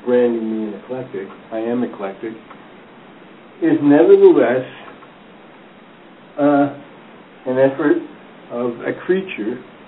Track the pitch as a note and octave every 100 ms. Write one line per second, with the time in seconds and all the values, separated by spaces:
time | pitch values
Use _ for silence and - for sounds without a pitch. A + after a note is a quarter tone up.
0 | A#2+ B2 A#2+ A#2 A2 A2 G#2+ G2+ - B2+
1 | B2+ F#2+ G2 - - A2 A2+ B2 A#2 -
2 | G2 G2 A2+ A2+ - - - - - -
3 | - - - - - - E3 D3 C#3+ C#3+
4 | F3+ G3 G3 D3 - E3+ - - - -
5 | - - - - - - - - - -
6 | - - - - C#3+ C#3+ C#3+ - - -
7 | - - - - C3 C3 C3+ C3+ D3+ F3
8 | - - - - - A#2+ B2 A2+ - -
9 | - F#3+ F#3+ - G#2 B2 - -